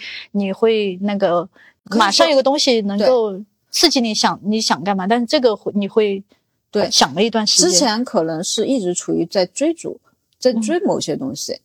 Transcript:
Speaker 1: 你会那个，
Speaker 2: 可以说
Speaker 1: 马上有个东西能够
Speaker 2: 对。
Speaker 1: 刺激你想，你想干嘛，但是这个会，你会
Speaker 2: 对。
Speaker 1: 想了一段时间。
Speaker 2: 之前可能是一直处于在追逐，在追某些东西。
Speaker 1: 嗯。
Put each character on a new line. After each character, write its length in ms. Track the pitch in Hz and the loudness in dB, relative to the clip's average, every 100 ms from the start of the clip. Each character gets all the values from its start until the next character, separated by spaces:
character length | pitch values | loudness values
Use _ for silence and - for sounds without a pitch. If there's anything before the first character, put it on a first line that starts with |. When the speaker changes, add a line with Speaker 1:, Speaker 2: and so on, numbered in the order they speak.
| - - - | -8 -16 -6
Speaker 1:
你 220 | 202 196 | -4 -4
会 440 | 190 226 220 202 180 | 0 2 2 -2 -2
那 140 | 202 202 | -4 0
个， 280 | 190 175 196 _ - _ - | 2 0 -2 _ -20 _ -4
Speaker 2:
可 60 | 208 | 2
以 20 | |
说 20 | |
Speaker 1:
马 100 | 202 | 2
上 200 | - 330 | 4 4
有 60 | 277 | 4
个 60 | |
东 160 | 262 285 | 2 2
西 220 | 285 226 | 2 2
能 160 | 202 202 | 0 0
够 320 | 214 254 214 | 2 4 0
Speaker 2:
对。 140 | 190 214 _ _ | -4 -12 _ _
Speaker 1:
刺 200 | - 339 | 0 2
激 100 | 262 | 2
你 160 | 233 208 | -2 0
想， 240 | 208 165 | -2 -2
你 180 | 196 220 | -4 -2
想 200 | 220 170 | 0 -2
干 120 | 175 196 | 0 -2
嘛， 100 | 185 | 0
但 140 | 233 | 0
是 60 | 233 | 2
这 140 | 302 | 2
个 140 | 247 202 | 2 0
会， 160 | - 202 | -4 -4
你 120 | 196 | 0
会 360 | 226 214 196 - _ _ _ _ | 0 0 -2 -10 _ _ _ _
Speaker 2:
对。 180 | 208 196 | -4 0
Speaker 1:
想 240 | - - | 2 0
了 80 | 135 | 2
一 80 | 226 | 0
段 160 | 226 208 | 0 0
时 160 | - | 2
间。 80 | 330 | 2
Speaker 2:
之 80 | 359 | 4
前 260 | 262 214 254 | 2 0 -2
可 180 | 202 | -2
能 200 | 160 165 | 0 -4
是 220 | 208 - 220 | -4 -2 0
一 140 | 269 | 0
直 140 | 180 | -2
处 200 | 175 - | -4 -4
于 120 | 165 165 | -4 -2
在 200 | 202 180 | -2 -2
追 260 | - 302 | 0 -2
逐， 260 | 330 185 - _ _ _ _ | -2 -10 -12 _ _ _ _
在 140 | 254 | -2
追 260 | 226 220 339 | 0 -2 -2
某 200 | 349 170 | 0 -2
些 160 | - 147 | -4 -6
东 200 | 131 147 | -6 -8
西。 180 | - | -10
Speaker 1:
嗯。 60 | - | -10